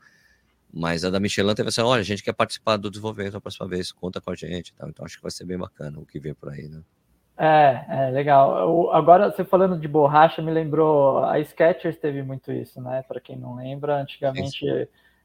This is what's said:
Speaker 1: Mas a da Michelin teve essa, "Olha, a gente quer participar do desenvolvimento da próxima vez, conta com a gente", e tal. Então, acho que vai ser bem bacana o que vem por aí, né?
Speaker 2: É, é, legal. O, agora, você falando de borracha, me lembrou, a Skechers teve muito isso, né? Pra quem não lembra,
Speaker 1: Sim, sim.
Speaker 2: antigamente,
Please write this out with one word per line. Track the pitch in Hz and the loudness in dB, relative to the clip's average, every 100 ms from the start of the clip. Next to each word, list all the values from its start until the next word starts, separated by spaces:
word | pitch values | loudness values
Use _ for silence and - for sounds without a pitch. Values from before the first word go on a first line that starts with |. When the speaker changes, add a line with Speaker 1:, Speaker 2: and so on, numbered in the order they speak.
| _ _ _ _ _ _ _ | _ _ _ _ _ _ _
Speaker 1:
Mas | - 82 85 | -6 -4 -2
a | 92 | -2
da | 95 | -2
Michelin | 101 - 98 | -2 0 0
teve | 107 110 | 0 -2
essa, | 113 117 | -2 2
"Olha, | 127 | 2
a | |
gente | 95 101 | 0 -4
quer | - | -4
participar | - 110 - - 107 | -2 -2 -2 -2 -2
do | 101 | -2
desenvolvimento | 104 110 107 98 | -8 -10 -8 -8
da | 101 | -8
próxima | - - 98 | -12 -12 -8
vez, | 90 90 | -6 -6
conta | - 90 92 | -8 -10 -8
com | - | -10
a | 90 | -10
gente", | 80 87 82 | -8 -10 -10
e | |
tal. | - 78 | -14 -16
Então, | - - | -14 -16
acho | - | -12
que | |
vai | 85 | -12
ser | - 87 | -12 -10
bem | 90 | -8
bacana | 92 - 76 76 | -8 -12 -14 -14
o | 73 | -16
que | 78 | -14
vem | 73 | -12
por | 71 - | -12 -14
aí, | 71 76 | -14 -16
né? | 78 80 _ _ _ _ - | -18 -20 _ _ _ _ -2
Speaker 2:
É, | 156 156 147 120 - 135 131 | 2 6 4 2 -4 -4 -2
é, | |
legal. | 131 143 139 135 - 175 | -2 4 6 6 4 0
O, | 165 180 | 2 2
agora, | - 151 180 202 | 2 8 6 6
você | - | -2
falando | 180 185 185 175 | 0 4 4 0
de | 151 | 0
borracha, | 151 143 151 160 - | 4 6 8 6 4
me | 160 | -2
lembrou, | 160 160 151 156 147 139 - | -2 0 2 4 4 4 2
a | - 160 | 0 0
Skechers | 147 - 165 180 170 151 | -2 2 2 4 -4 -4
teve | 151 139 | -4 -4
muito | 135 135 - | -6 -10 -8
isso, | 127 120 - | -8 -8 -12
né? | 123 131 - | -8 -8 -8
Pra | 127 | -14
quem | - 131 | -12 -14
não | 123 123 | -12 -12
lembra, | 127 139 147 | -10 -8 -4
Speaker 1:
Sim, | 143 | -4
sim. | |
Speaker 2:
antigamente, | 139 - 139 135 139 - 143 131 - _ _ _ | -4 -6 -4 -4 -8 -6 -4 -2 -4 _ _ _